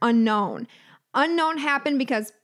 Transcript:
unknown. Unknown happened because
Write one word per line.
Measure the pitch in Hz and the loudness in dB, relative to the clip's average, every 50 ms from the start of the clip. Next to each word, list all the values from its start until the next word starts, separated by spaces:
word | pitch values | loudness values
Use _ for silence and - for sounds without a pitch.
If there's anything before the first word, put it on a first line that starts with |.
unknown. | - 233 233 233 226 220 214 208 202 180 - - 233 - - - - - - _ _ _ - | 0 2 4 4 4 4 2 0 0 -2 -4 -8 -12 -14 -16 -20 -20 -20 -20 _ _ _ -2
Unknown | 247 285 330 339 339 320 320 320 311 | 0 0 2 2 0 0 0 -2 -2
happened | 277 302 285 277 285 302 285 269 | -2 -2 -2 -2 -2 -2 -2 -2
because | 262 - 262 214 214 - - _ | -2 -2 -2 -4 -4 -6 -14 _